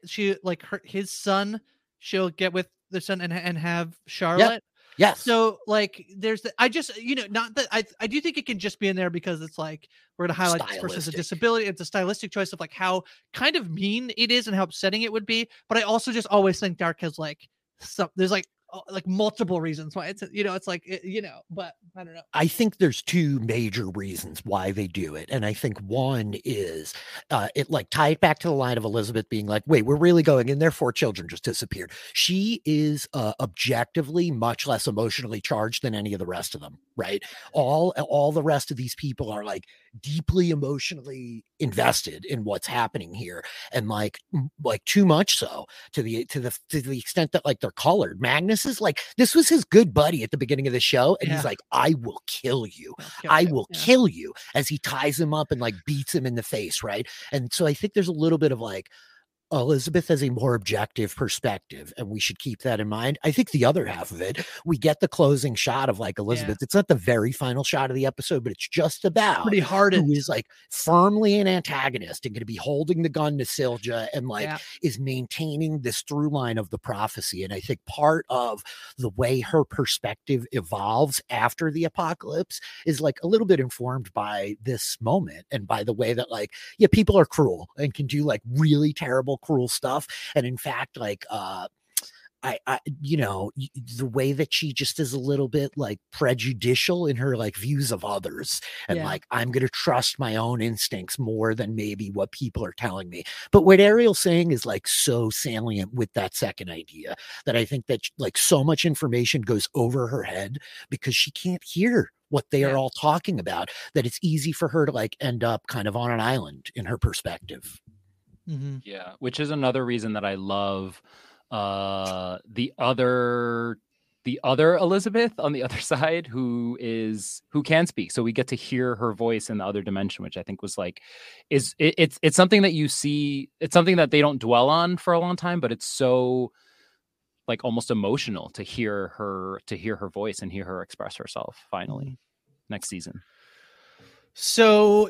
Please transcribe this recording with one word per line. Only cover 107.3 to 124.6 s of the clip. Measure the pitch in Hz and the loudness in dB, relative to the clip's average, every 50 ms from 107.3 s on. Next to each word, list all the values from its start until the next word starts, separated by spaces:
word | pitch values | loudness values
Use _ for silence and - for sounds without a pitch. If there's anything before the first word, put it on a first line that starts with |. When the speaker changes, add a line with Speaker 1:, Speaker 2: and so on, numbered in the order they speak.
| - - - | -18 -8 -4
Speaker 2:
that | 139 117 | -2 0
I | 117 110 | 0 0
think | - 143 127 - - | -2 -4 -4 -2 -2
that, | 123 - - - - - | -4 -4 -4 -8 -8 -6
like, | 127 - - - | -6 -4 -2 0
so | - - 175 139 139 | 4 4 6 6 6
much | 156 156 - - | 4 2 2 2
information | 170 143 - 156 123 117 120 120 - - 135 | 0 0 0 0 0 2 2 2 2 0 0
goes | 107 107 113 101 - - - | 0 0 0 0 0 -2 0
over | 135 117 120 123 139 120 113 | 0 0 2 0 0 -2 -2
her | 139 120 - | -4 -4 -4
head | - - - - 113 131 147 - - - - - - | -6 -6 -6 -6 -8 -8 -12 -14 -16 -20 -18 -12 -8
because | 135 - - 135 - | -8 -6 -4 -2 0
she | - - 147 | 0 0 -2
can't | - - - 185 180 170 - | -4 -6 -4 -4 -4 -4 -6
hear | - - 165 202 247 240 214 - - _ _ _ - | -6 -2 0 2 4 4 2 2 0 _ _ _ -2
what | 147 139 - - | 0 0 0 2
they | - 139 139 | 2 2 2
are | 135 | 2
Speaker 1:
Yeah. | 135 | 2
Speaker 2:
all | 135 131 127 | 0 -2 -4
talking | - - 151 151 151 170 - 208 180 - | -4 0 2 2 2 2 2 -2 -2 -2
about, | 170 - - - - - - - - - - | -2 -4 -4 -4 -6 -8 -10 -14 -10 -4 0
that | 151 117 | 0 0
it's | 120 - - | 0 -2 -2
easy | - 165 156 151 135 165 | 0 0 0 0 0 -2
for | 151 - 170 135 | -2 -2 -2 0
her | 127 165 147 | 2 2 2
to, | 151 | 2
like, | - 113 110 110 - - | 0 -2 -2 -4 -4 -4
end | - 131 123 110 117 | -4 -2 -2 0 0
up | 117 113 104 - - | 0 0 -2 -4 -6
kind | - 113 101 104 | -6 -4 -4 -2
of | 101 | -2
on | 120 120 120 | -2 -2 -2
an | 117 113 | 0 0
island | 110 123 131 123 85 73 71 92 - - - | 0 0 0 -2 -4 -8 -12 -16 -18 -14 -10
in | 123 107 | -10 -6
her | 98 120 - | -6 -4 -2
perspective. | - 113 - - - - - - - - - - - - - - _ - - _ _ _ _ _ _ _ _ _ _ 175 | -2 -2 -2 -2 -6 -8 -8 -8 -12 -14 -16 -16 -16 -20 -20 -20 _ -20 -20 _ _ _ _ _ _ _ _ _ _ -10
Speaker 1:
Mm-hmm. | 156 135 139 143 135 131 - | -8 -8 -6 -8 -8 -10 -12
Speaker 3:
Yeah, | 104 98 95 90 90 - - | -14 -14 -14 -14 -16 -12 -8
which | 135 123 - - | -8 -6 -4 -4
is | 151 147 | -2 -2
another | 151 143 135 127 123 135 127 | -2 0 0 2 2 0 0
reason | 120 120 113 107 110 107 | -2 -2 -2 -2 -4 -4
that | 104 101 | -2 -2
I | 101 98 | -2 -4
love, | 95 95 98 98 101 101 98 98 95 95 92 92 - _ _ _ - - - _ _ _ - | -4 -4 -4 -2 -2 -2 -2 -2 -4 -6 -8 -12 -16 _ _ _ -20 -20 -20 _ _ _ -8
uh, | 120 110 101 98 98 98 98 98 98 95 95 95 92 92 92 90 90 - - 113 | -6 -4 -4 -4 -4 -4 -4 -4 -4 -4 -4 -4 -4 -6 -6 -8 -8 -10 -14 -10
the | 107 117 123 - - - | -6 -4 -4 -4 -4 -2
other, | 127 123 131 123 127 123 123 123 120 120 120 120 120 120 117 117 117 117 110 - _ _ _ _ _ _ _ _ - | -2 0 2 2 2 2 2 2 2 0 0 0 -2 -2 -2 -2 -4 -4 -6 -8 _ _ _ _ _ _ _ _ -6
the | 123 120 - - | -6 -4 -2 0
other | 131 131 143 | 2 4 6